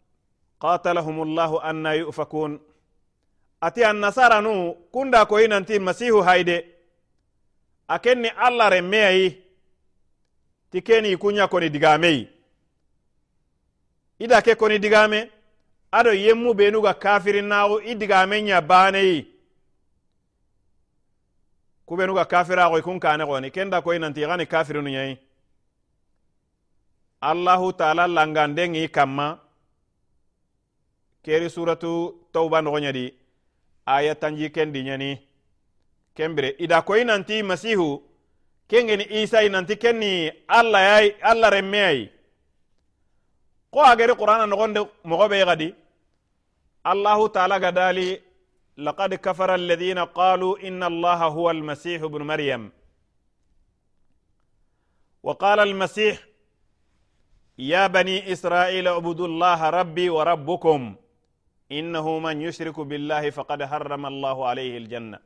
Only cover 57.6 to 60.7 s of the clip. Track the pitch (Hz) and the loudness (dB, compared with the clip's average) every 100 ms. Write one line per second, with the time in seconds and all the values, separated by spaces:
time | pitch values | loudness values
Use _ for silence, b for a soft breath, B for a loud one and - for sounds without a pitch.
57.6 | 131 175 196 185 185 190 196 180 175 175 | -2 0 2 2 0 -2 -6 -6 -2 0
58.6 | 185 185 180 175 170 165 180 160 180 170 | 0 0 -2 -2 -4 -6 -6 0 0 2
59.6 | 156 175 175 160 180 160 156 165 143 180 | 0 -2 -2 -2 -2 0 0 -2 -4 -2
60.6 | 160 | 0